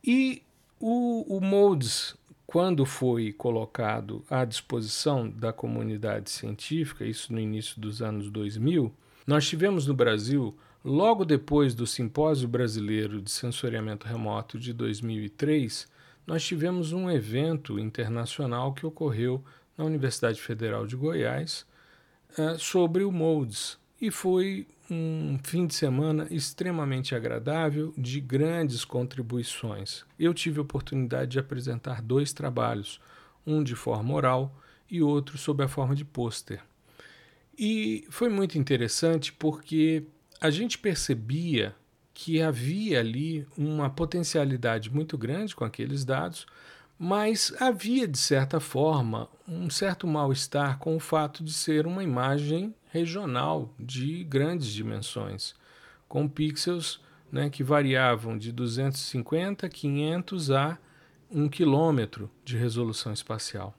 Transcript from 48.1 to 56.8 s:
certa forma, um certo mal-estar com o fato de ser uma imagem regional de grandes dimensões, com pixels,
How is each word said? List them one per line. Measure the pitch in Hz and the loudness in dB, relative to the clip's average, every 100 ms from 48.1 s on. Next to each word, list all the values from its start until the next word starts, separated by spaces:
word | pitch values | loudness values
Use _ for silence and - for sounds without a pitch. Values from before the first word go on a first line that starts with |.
| 135 | 0
certa | - 139 135 160 | 2 4 4 0
forma, | 151 131 151 151 117 113 110 - - | -2 2 4 4 2 -2 -6 -14 -10
um | 170 175 | -6 -4
certo | - 196 180 180 | 0 -2 0 0
mal-estar | 151 139 135 - 143 143 135 | 2 2 2 0 0 0 0
com | 160 160 | 0 -2
o | |
fato | - 156 151 151 | 2 0 0 -4
de | 156 | -6
ser | 156 - 156 156 | -4 2 2 2
uma | 185 | 0
imagem | 190 123 131 143 147 160 208 220 _ | 0 2 2 2 2 0 -2 -8 _
regional | 165 170 180 185 123 143 160 - - | -2 0 -2 -2 0 0 0 -4 -10
de | 123 127 135 170 | -8 -4 -4 -4
grandes | 170 135 147 175 123 | -2 2 2 0 -4
dimensões, | 104 110 107 104 - 104 101 - - _ - - - _ | -4 -4 -4 -6 -8 -8 -8 -10 -12 _ -20 -20 -20 _
com | 135 147 | -2 -2
pixels, | 143 156 147 - 175 | 0 -2 0 -2 -2